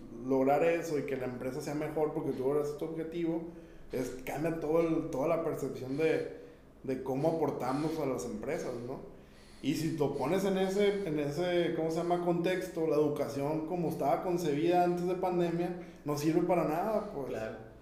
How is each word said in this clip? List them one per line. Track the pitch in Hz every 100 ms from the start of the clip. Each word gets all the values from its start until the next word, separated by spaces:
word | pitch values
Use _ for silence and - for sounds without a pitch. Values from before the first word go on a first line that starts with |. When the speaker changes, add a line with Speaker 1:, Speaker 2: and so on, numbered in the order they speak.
| - 117 127
Speaker 1:
lograr | 135 131 147
eso | 165 170 160 147
y |
que | - 131
la | 123
empresa | 120 127 139
sea | 151
mejor | 147 151 156 151
porque | 156 135
tú | 127
logras | 127 147 147 -
tu |
objetivo, | 160 160 160 170 165 165 - - - - -
es, | 120 127 -
cambia | - 131 165 165
todo | 151 165
el, | 165 151 -
toda | 131 156
la | 165
percepción | 160 135 135 - 131 143
de, | 160 135 - - - - - -
de | 131 131
cómo | - 135 160
aportamos | 165 147 - 123 139 156 156
a | 139
las | 120 117
empresas, | 107 120 165 - 120 123
¿no? | 147 - - - - - -
Y | 131
si | 147 156 147
lo | 139 -
pones | 135 190
en | 202 190
ese, | 190 196 202 196 185
en | 151
ese, | 143 143 180 175 165 160
¿cómo | 160
se | 165
llama?, | 170 175
contexto, | 175 170 175 180 - 165 160
la | 147
educación | 147 139 127 127 143 156 -
como | 180 175
estaba | - 143 175
concebida | 185 175 165 143 170 180
antes | 175 175 175
de |
pandemia, | 180 185 175 170 170 175 175 - -
no | 143 143
sirve | 156 165
para | 175 175
nada, | 151 160 208 214 202
pues. | 165 123
Speaker 2:
Claro. | 117 110 - - -